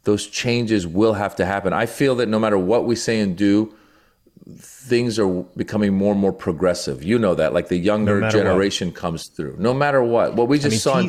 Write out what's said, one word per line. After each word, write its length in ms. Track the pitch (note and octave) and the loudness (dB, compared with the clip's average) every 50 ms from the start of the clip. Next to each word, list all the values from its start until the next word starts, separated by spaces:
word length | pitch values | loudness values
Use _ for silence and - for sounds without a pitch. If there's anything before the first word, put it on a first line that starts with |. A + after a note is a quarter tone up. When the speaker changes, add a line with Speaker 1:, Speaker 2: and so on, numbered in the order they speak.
| - | -2
Speaker 1:
those 220 | G#2 G#2 G2+ - | 0 0 0 -2
changes 600 | - - - - B2 A#2+ A#2+ A#2+ G#2+ A2+ G2+ F2 | -6 -8 -6 -2 -2 -2 0 0 0 0 0 -2
will 280 | E2+ D#2+ F#2+ A2 A2+ G#2+ | -2 0 2 2 2 2
have 200 | G2+ G2+ F#2+ - | 0 -2 -4 -2
to 100 | - F#2 | -2 -2
happen. 260 | F2+ G2 G2+ F#2+ F#2 | -2 -2 -2 -2 -2
I 140 | E2 F#2+ A#2 | -2 -2 -2
feel 280 | A#2+ - - C#3+ C3+ B2+ | -2 -2 0 0 0 0
that 120 | A#2+ A#2+ G#2 | 0 0 0
no 100 | A2 A2 | 0 0
matter 200 | A2+ A2 G#2 F#2+ | 2 2 2 2
what 260 | F2+ F2+ A2+ G2+ D#2+ | 2 2 2 2 2
we 120 | A#2 A#2 | 0 -2
say 220 | A2 - - A2+ A2 | -2 -2 -2 -2 0
and 160 | G#2 G2 F2+ | -2 -2 0
do, 380 | F2 G#2 G2+ G2+ G#2 A2 A2 - - _ _ _ _ _ _ _ _ _ _ _ _ - - A2+ | 0 2 2 4 2 2 -2 -6 -16 _ _ _ _ _ _ _ _ _ _ _ _ -20 -20 -20
things 600 | - - - - - - B2+ B2 A#2+ B2 A#2+ G#2 A2+ | -20 -20 -20 -20 -14 -4 0 0 2 2 0 0 0
are 100 | G#2 F#2+ F2+ F2+ F2+ - - | 0 0 0 -2 -6 -8 -8
becoming 380 | - - - G#2 G#2 G#2 G2+ G2 | -8 -6 -4 -2 0 2 2 2
more 180 | F#2+ G2 G#2 | 2 2 2
and 80 | G#2 G2+ | 2 2
more 120 | G2 G2 | 2 0
progressive. 680 | F#2 - - F#2+ E2+ D2 F#2 F2+ F2 - - D2+ C#2 C2 C#2+ | -2 -2 -2 -4 -2 0 0 0 0 0 -4 -6 -8 -6 -2
You 140 | F2+ A#2 A#2+ | 0 0 2
know 160 | A2 F#2+ E2+ | 2 2 2
that, 200 | D2 D#2 C#2 B1+ | 2 0 0 0
like, 140 | F2 E2+ - | -2 -2 -2
the 80 | F#2 | -2
younger 380 | F2+ E2+ G2+ G#2 G#2+ G#2+ G2+ G#2 | 0 2 2 2 2 2 2 2
Speaker 2:
No 40 | G2+ | 2
matter 160 | G#2 A2 A2 G#2+ | 2 2 2 2
what. 60 | F#2+ | 2
Speaker 1:
generation 480 | F#2+ F#2 F#2+ G2 G2+ F#2+ - G2 F2 | 2 2 2 2 0 -2 -4 -6 -6
comes 340 | E2 - - F2 E2 D#2 - - | -6 -6 -6 -6 -6 -8 -10 -12
through. 280 | _ - D#2 C#2 C#2 D2+ | _ -10 -10 -8 -6 -2
No 140 | F#2 A#2 | -2 0
matter 300 | B2+ C3+ D3 C#3+ C#3 C3+ | 0 0 0 2 2 2
what. 320 | B2 A#2 A#2 A2+ F#2 C#2 - | 2 2 2 2 0 0 0
What 140 | A2+ A#2+ A#2+ | 0 2 2
we 80 | C#3+ | 2
Speaker 2:
I 40 | D3 | 0
Speaker 1:
just 100 | C#3 A2 | 0 0
Speaker 2:
mean, 80 | A2 A2 | 0 0
Speaker 1:
saw 180 | - C#3+ C3+ B2+ | 0 0 0 0
in 60 | B2 | 0